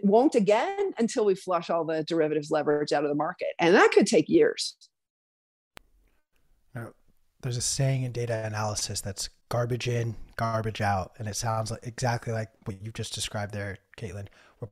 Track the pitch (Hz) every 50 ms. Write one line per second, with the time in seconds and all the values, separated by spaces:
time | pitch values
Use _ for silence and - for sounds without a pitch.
0 | - 202 208 226 262 311 - 240 196 175 208 233 294 381 392 403 403 381 - -
1 | 233 - - 254 214 202 190 180 - 185 180 165 170 - 170 170 156 156 160 160
2 | 156 - 170 165 156 151 151 156 147 151 156 151 147 147 147 147 151 - 156 147
3 | 147 147 147 147 156 170 180 - - 156 - - 170 165 185 277 403 440 - 427
4 | 214 - 226 160 156 - - 165 147 - - - - - - _ - - _ _
5 | _ _ _ _ _ _ _ _ _ _ _ _ _ _ _ - - _ _ _
6 | _ _ _ _ _ _ _ _ _ _ _ _ _ _ - 123 117 - - _
7 | _ _ _ _ _ _ _ _ - 127 120 123 - - - - 135 135 135 131
8 | 131 123 117 120 120 117 113 110 110 107 107 107 107 107 104 - - - 101 -
9 | - 104 95 - - - - _ _ - - 120 120 117 123 113 - 123 120 120
10 | 117 117 107 - - - - - 117 113 113 110 110 110 104 - 110 101 101 92
11 | 87 - _ - 110 107 98 - - 113 110 110 110 107 117 - - 123 110 -
12 | 131 117 120 117 - 120 113 110 110 - _ _ - - 98 95 101 113 - -
13 | 107 - - - - - - 107 104 101 104 104 98 101 92 - _ _ _ -
14 | 120 101 82 101 101 - - _ _ _ _ - 123 107